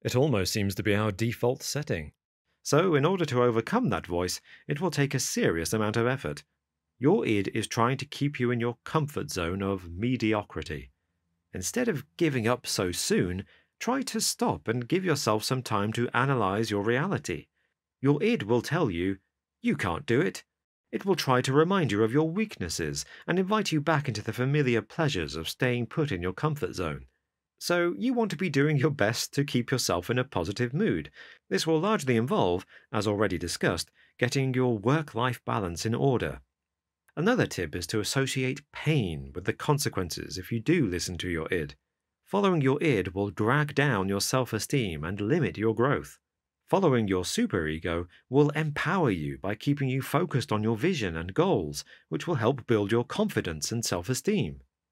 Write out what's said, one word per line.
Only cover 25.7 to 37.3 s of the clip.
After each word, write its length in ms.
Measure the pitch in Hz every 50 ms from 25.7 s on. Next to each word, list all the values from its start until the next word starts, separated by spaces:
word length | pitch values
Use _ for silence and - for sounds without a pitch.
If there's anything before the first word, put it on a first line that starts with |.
| 123 123 117
put 240 | - - 156 151 143
in 120 | 98 87 87
your 100 | 92 92
comfort 420 | - - 156 151 147 - - -
zone. 320 | 90 87 80 73 69 67 - _ _ _ _ _ _ _ _ _ -
So 360 | - - 175 175 175 175 180 190
you 160 | 208 262 254
want 160 | 240 220 196 165
to 40 |
be 120 | 147 190 180
doing 300 | 139 139 139 151 156 135
your 120 | 127 160
best 420 | 147 - 101 104 113 - - - -
to 100 | 143 139
keep 260 | 143 - 123 117 -
yourself 400 | 131 120 - - 90 87 - -
in 80 | 120 123
a 60 | 131
positive 480 | - - 95 85 92 98 - 123 120 131
mood. 380 | 165 220 185 104 80 76 - - - - - - - _ -
This 180 | 190 190 -
will 120 | 160 160 156
largely 380 | 165 208 220 185 143 131 123
involve, 500 | 113 117 135 214 202 113 90 87 95 - _ - - _ _
as 160 | - 110 95
already 320 | 107 104 101 107 98 92 80
discussed, 520 | 87 85 - - - 147 92 82 - - _ _ _ _ _ -
getting 340 | 123 123 - 139 131 131 123
your 240 | 127 127 123 117 104
work-life 640 | 98 123 143 160 156 143 - 110 123 127 117 - -
balance 420 | - 120 117 98 87 87 85 -
in 80 | 110 113
order. 460 | 127 139 139 127 104 85 76 62 - - _ _ _ _ _ _ _ _ _ _ _ _ _ -
Another 320 | - 165 214